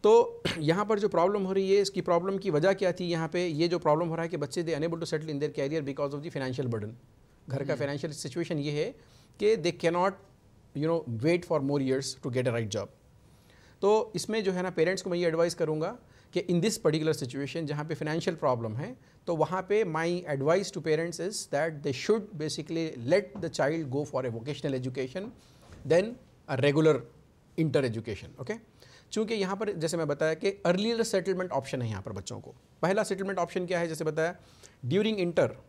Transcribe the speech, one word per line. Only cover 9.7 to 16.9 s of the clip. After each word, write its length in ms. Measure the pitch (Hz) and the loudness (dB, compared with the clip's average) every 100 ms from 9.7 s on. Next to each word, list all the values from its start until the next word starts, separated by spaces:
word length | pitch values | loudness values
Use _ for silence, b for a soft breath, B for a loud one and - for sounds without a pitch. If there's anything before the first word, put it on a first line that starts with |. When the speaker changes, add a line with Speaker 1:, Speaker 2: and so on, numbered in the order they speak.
| 170 | 0
Speaker 1:
cannot, 340 | 170 175 190 190 - - _ - - 143 | 0 2 0 0 -18 -20 _ -20 -12 -4
you 140 | 151 | 0
know, 80 | 165 - 113 147 | 0 -2 0 2
wait 200 | 175 175 | 2 2
for 100 | 156 139 | 0 2
more 120 | 143 | 0
years 280 | 131 131 135 - | 2 0 -2 -8
to 80 | 143 127 | -4 0
get 120 | 127 | 0
a 60 | 117 | 0
right 160 | 110 107 | -2 -4
job। 180 | 98 _ _ _ b b b b b b | -6 _ _ _ b b b b b b
तो 100 | 196 214 214 175 | 4 4 2 -6
इसमें 280 | - 220 | -2 -2
जो 80 | 190 | 0
है 120 | 180 | 0
ना 60 | 185 175 | -2 2
पेरेंट्स 220 | 160 185 | 2 2
को 80 | 190 | -2
मैं 80 | 175 | 0
ये 100 | 175 | 2
एडवाइस 280 | 160 170 165 | 2 2 2
करूँगा 340 | 156 156 170 247 - b b | -2 0 -4 -6 -18 b b
कि 120 | 175 - | -4 2
in 140 | 175 208 | 2 2
this 160 | 220 | 2
particular 280 | 165 | 2